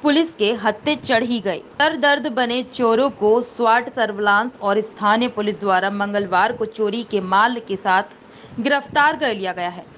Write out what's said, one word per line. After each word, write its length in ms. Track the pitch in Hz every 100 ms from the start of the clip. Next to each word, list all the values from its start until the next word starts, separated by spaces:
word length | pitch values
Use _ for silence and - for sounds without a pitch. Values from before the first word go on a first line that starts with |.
पुलिस 300 | 294 285 330
के 200 | - 208
हत्थे 420 | 226 214 214 294 302
चढ़ 280 | - 233
ही 160 | 240 233
गए। 180 | 190 165
सर 400 | - - 302 302
दर्द 300 | 285 285 277
बने 360 | 233 240 247
चोरों 460 | 247 - 240 226 277
को 320 | - 208 226
स्वाट 480 | 240 - 233 233 247
सर्विलांस 640 | 254 220 202 208 202 240 -
और 200 | 202 202
स्थानीय 460 | 214 - 202 220 247
पुलिस 320 | - 208 175
द्वारा 300 | 202 185 190
मंगलवार 640 | 202 202 208 196 180 214
को 120 | 240 214
चोरी 380 | 220 214 226
के 180 | 226 208
माल 400 | 185 190 226 240 226
के 80 | 190
साथ 280 | 202 185 202 - - - - -
गिरफ्तार 560 | 226 277 277 302 294 311
कर 200 | 277 202
लिया 160 | 185
गया 180 | 180 175
है। 160 | 175 165